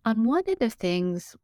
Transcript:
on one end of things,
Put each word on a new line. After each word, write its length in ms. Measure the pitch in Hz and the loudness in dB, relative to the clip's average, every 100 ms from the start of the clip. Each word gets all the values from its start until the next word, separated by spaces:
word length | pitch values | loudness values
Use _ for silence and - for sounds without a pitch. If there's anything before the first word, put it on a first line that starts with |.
| - | -2
on 180 | 220 | 2
one 200 | 226 311 381 | 2 2 0
end 160 | 381 | 0
of 120 | 233 | -2
things, 600 | - 180 180 180 175 - - | -2 -2 0 -2 -4 -8 -18